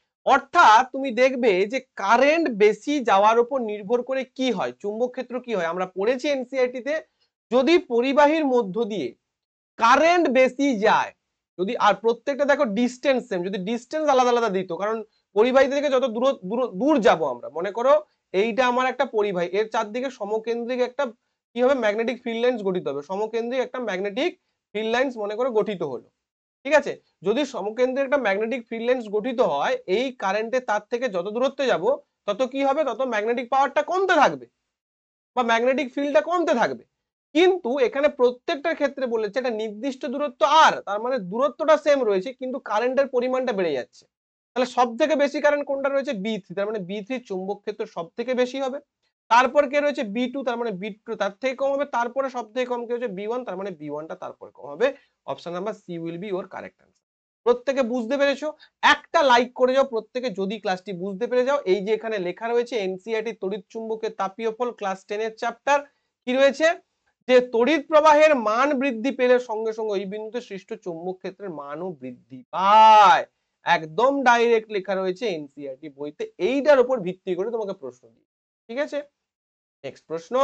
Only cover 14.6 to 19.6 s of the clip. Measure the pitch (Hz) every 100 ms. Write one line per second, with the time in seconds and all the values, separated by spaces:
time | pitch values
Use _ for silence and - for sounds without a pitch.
14.6 | 185 165 202 226 214 _ _ 196 247 262
15.6 | 269 277 285 262 262 220 262 269 185 240
16.6 | 247 185 269 294 208 175 147 120 117 151
17.6 | 196 208 254 302 302 _ _ 185 226 214
18.6 | 247 247 254 247 269 214 208 180 175 190